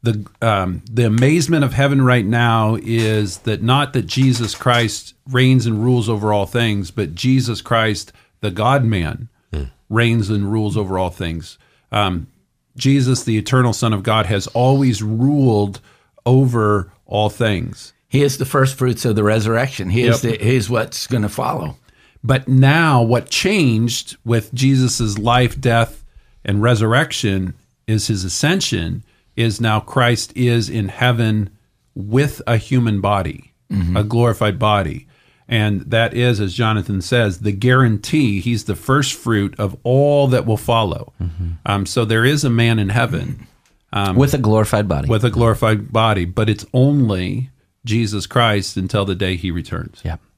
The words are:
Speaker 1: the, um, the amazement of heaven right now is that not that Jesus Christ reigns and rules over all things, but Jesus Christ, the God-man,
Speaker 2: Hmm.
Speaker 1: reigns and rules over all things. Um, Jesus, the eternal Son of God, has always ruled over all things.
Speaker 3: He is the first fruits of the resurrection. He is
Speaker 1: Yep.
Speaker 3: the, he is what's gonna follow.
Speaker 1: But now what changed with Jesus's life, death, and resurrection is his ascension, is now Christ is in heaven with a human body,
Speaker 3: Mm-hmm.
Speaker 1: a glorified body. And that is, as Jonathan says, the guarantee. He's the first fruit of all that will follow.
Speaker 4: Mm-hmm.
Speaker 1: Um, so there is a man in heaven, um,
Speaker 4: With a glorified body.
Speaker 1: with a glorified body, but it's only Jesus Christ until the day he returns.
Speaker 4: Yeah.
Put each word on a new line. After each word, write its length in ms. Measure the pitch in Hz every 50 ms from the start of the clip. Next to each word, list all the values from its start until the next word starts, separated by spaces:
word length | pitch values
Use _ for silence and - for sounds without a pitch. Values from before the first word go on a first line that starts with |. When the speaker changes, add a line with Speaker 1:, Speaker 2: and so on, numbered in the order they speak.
| -
Speaker 1:
the, 220 | 120 110 104 98 - _ _
um, 400 | - 113 107 98 92 92 92 87 - -
the 140 | 113 117 120
amazement 580 | 113 107 113 127 139 156 175 156 135 170 156 143
of 100 | 135 -
heaven 280 | - 139 139 143 139
right 240 | 131 127 123 123 107
now 520 | 98 113 117 120 117 113 113 110 107 113 107
is 580 | - - 117 117 113 110 110 107 104 101 87 -
that 220 | _ - 107 90 101
not 300 | 117 131 143 143 135 139
that 100 | 131 98
Jesus 500 | 80 - 127 131 135 123 110 117 104 -
Christ 580 | - - 127 120 120 120 107 - - - - - _ _ -
reigns 380 | 131 123 131 127 131 127 110
and 180 | 117 113 104 107
rules 240 | 123 127 123 110 107
over 240 | 117 104 101 107 107
all 120 | 104 98
things, 460 | 95 - 123 117 113 104 101 98 85
but 240 | - - 104 76 80
Jesus 460 | 85 - 127 131 131 120 107 113 -
Christ, 500 | - - 120 113 110 110 104 98 - - _ _ _ _ _ _
the 100 | - 104
God-man, 760 | 90 95 107 120 139 143 131 113 110 95 85 76 - - 117 117 _ _ _ _ -
Speaker 2:
Hmm. 100 | 76 69 64 _ _ _ _
Speaker 1:
reigns 400 | 104 113 117 117 117 117 107 95
and 220 | 110 104 101 98
rules 260 | 107 110 107 104 101 113
over 200 | 104 92 95 92
all 100 | 92 90
things. 480 | 87 - 95 85 82 82 78 - - _ _ _ _ _ _ _
Um, 360 | - 104 104 95 92 87 78 - _ _ _ _ _ _ _ _ _ -
Jesus, 460 | - 131 135 139 127 127 131 120 -
the 140 | - 113 107
eternal 360 | 104 - 131 131 123 120 110
Son 180 | - - 117 110
of 100 | 101 95
God, 240 | 113 107 110 107 92
has 200 | 110 98 98 -
always 540 | - 113 123 131 139 135 139 131 113 95 107
ruled 760 | 107 110 113 123 139 147 147 139 127 113 104 104 101 98 - _ _ _ _ _ _ _ _ _
over 680 | 120 127 131 135 131 120 117 110 104 104 101 92 - _ _ _
all 240 | - - 104 107 107
things. 640 | 104 - 120 110 104 90 80 82 92 - - - _ _ _ _
Speaker 3:
He 140 | - 139
is 160 | 143 143 135 -
the 80 | 127
first 320 | 131 - 143 131 131 - -
fruits 280 | 131 127 117 - -
of 100 | 123 110
the 80 | 107 107
resurrection. 680 | 104 107 113 104 110 113 113 131 135 - - 101 90
He 140 | 87 120 123
is 200 | 117 117 113 -
Speaker 1:
Yep. 160 | 117 113 107
Speaker 3:
the, 40 | 107
he 100 | 113 127
is 140 | 131 104 92
what's 380 | 123 113 110 - - - - -
gonna 220 | 127 120 104 101
follow. 480 | - - 120 113 - 139 85 76 - - _ _ _ _ _ _ _ - -
Speaker 1:
But 240 | 107 110 127 131 -
now 540 | 131 131 131 135 143 160 170 160 143 123
what 280 | 117 113 120 120 120 -
changed 880 | - - - 180 208 208 165 127 113 110 113 117 117 - - - - - _
with 280 | 113 117 117 110 - -
Jesus's 640 | 123 131 135 135 131 127 123 - - 120 107 101 104
life, 420 | 104 117 117 127 127 120 - -
death, 440 | 127 123 117 117 113 - - - - - _ - _ _ _ _ -
and 160 | - 98 101
resurrection 920 | 104 120 123 107 113 107 113 131 160 156 - - - 107 98 95 95 92 92 _ _ _ _ _ _ -
is 200 | 110 107 - -
his 160 | 113 98 92
ascension, 800 | 92 - - - 147 180 196 - - - 92 82 85 - 127 - _ _ _ _ _ _
is 260 | - 117 117 104 -
now 180 | 120 113 107 107
Christ 540 | - - - 135 123 120 120 110 - - -
is 340 | - 127 123 117 117 110 -
in 200 | - 113 104 95
heaven 600 | 95 - 123 123 123 113 113 110 107 107 104 98 - _ _ _ _ _ _ _ _
with 460 | - 98 104 110 131 147 143 - - -
a 120 | - 117 110
human 420 | - - 131 127 120 113 107 98
body, 520 | 95 98 104 98 92 78 - - - _ _ _ _ _
Speaker 3:
Mm-hmm. 240 | - 98 90 85 87 104
Speaker 1:
a 60 | 107
glorified 540 | 107 110 117 120 120 107 - 110 107 98 -
body. 460 | 110 107 107 101 95 78 69 - - _ _ _ _ _ _ _ _ _
And 340 | 117 113 107 107 104 95
that 320 | - - 117 113 117 113 -
is, 260 | 117 120 123 120 101
as 140 | 104 95 90
Jonathan 480 | - 117 110 110 107 90 - 104 95
says, 380 | 90 - - 120 113 104 90 82
the 120 | 113 107
guarantee. 880 | 101 98 107 123 127 131 131 117 107 101 - - - 156 143 113 101 98
He's 240 | - 120 120 113 -
the 100 | - 101
first 380 | - - - 131 143 143 131 -
fruit 420 | - - 123 113 104 101 98 - -
of 180 | 104 98 127 - _
all 440 | 117 127 135 143 143 147 143 139 135
that 180 | 127 123 -
will 120 | 110 110 104
follow. 560 | - - 117 113 110 98 80 - - - _ _
Speaker 4:
Mm-hmm. 260 | 90 92 80 87 87 85 85 82 _
Speaker 1:
Um, 200 | - 101 101 98
so 180 | - - 123 117
there 200 | 107 113 113 113
is 180 | 131 147 147 143
a 60 | 131
man 300 | 117 113 117 117 117 110
in 100 | 104 95
heaven, 580 | 98 120 120 117 - 85 85 - - - - - _ _ _ _ _ _ _ _ -
um, 220 | 101 101 98 95
Speaker 4:
With 180 | 113 139 135 139
a 40 | 143
glorified 500 | 123 107 107 110 107 104 - 107 107 101
body. 200 | 82 71 69 71
Speaker 1:
with 140 | 113 107 104
a 40 | 120
glorified 600 | 95 117 117 117 110 - - 110 107 104 104 - -
body, 320 | 113 110 113 107 98 87
but 240 | 87 90 - 110 107
it's 160 | 107 - - - -
only 760 | 127 127 139 147 143 131 110 101 92 92 90 95 113 131 131 _ _ _ _ _ _ _
Jesus 420 | 117 107 117 117 101 104 104 90 -
Christ 480 | - 131 117 113 107 104 95 - - -
until 280 | 92 92 - 107 101
the 100 | 98 95
day 200 | 90 98 92 95 87
he 120 | 82 92
returns. 500 | 82 87 82 - - 82 80 - - - -
Speaker 4:
Yeah. 140 | 90 85 82 _ _ _